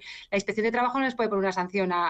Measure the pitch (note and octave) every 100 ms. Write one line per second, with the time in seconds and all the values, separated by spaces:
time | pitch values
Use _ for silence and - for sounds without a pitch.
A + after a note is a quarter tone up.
0 | - - - G3+ G3 G#3 A3 A#3+ B3 C4+
1 | C4 B3 A3 G3+ F#3+ F#3 F3+ G3+ F#3 F3